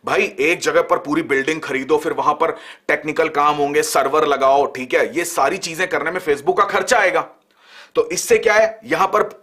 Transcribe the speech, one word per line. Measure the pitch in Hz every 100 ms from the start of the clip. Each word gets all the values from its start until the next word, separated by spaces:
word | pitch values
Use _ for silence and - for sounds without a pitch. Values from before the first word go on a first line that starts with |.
| 120
भाई, | 160 208 -
एक | 147 170
जगह | 151 160
पर | - 170
पूरी | 143 156
बिल्डिंग | 160 135 135 160
खरीदो, | 156 131 135 151
फिर | 156
वहां | 135 147
पर | 147 165 - - - -
टेक्निकल | 147 151 151 156
काम | 151 147 147
होंगे, | 143 147
सर्वर | 151 147 135 151 151
लगाओ, | 135 135 139 131
ठीक | 131 127
है, | 165 110 135
ये | 170
सारी | - 139 185
चीजें | 170 165 180
करने | - 156
में | 180
Facebook | 156 143 160 190
का |
खर्चा | 202 196 185 240
आएगा। | 190 165 139 - _ _ _ - - -
तो | 156
इससे | 180 - 220
क्या | 226
है, | 214 220 -
यहां | 120 156 190
पर | 208 - -